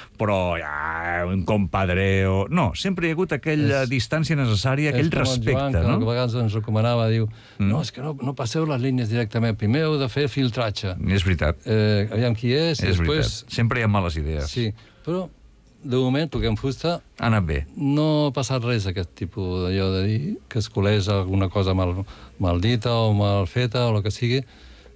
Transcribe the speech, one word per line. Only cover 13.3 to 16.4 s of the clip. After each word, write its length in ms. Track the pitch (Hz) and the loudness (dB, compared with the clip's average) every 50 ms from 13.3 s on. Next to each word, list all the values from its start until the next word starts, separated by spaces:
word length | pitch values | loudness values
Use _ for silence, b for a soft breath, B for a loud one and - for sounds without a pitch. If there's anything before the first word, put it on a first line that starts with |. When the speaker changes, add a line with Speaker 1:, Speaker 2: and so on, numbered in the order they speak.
| - - - - | -4 -6 -10 -8
Speaker 1:
Sempre 280 | - 120 113 110 131 120 | -2 0 0 0 2 2
hi 20 | |
ha 60 | 113 104 | 2 2
males 280 | 104 101 92 87 78 | 2 2 0 0 -2
idees. 320 | 80 73 76 78 73 69 69 | -2 -2 -2 -2 -4 -4 -4
Speaker 2:
Sí, 220 | - 123 113 107 107 B B B B B - | -2 -2 -2 -2 -4 B B B B B -6
però... 240 | 156 170 185 180 160 - - - - - _ _ - _ - - | -4 -4 -4 -4 -6 -12 -20 -20 -20 -20 _ _ -20 _ -12 -6
De 120 | 143 120 | -2 0
moment, 340 | 127 131 127 131 143 165 151 | 2 2 2 2 0 0 -2
toquem 240 | - 117 | -2 -2